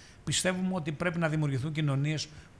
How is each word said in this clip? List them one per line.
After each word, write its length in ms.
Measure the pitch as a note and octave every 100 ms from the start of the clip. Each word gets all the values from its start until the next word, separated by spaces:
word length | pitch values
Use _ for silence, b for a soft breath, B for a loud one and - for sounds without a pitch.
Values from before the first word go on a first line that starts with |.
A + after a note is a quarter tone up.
| B B
πιστεύουμε 520 | - - F#3 F#3 F#3 F#3
ότι 160 | D#3
πρέπει 280 | D3 F3 E3+
να 100 | D#3+
δημιουργηθούν 420 | D#3 D3 C3 D3+
κοινωνίες 580 | D3+ D3 C3+ D3 D3+ - B B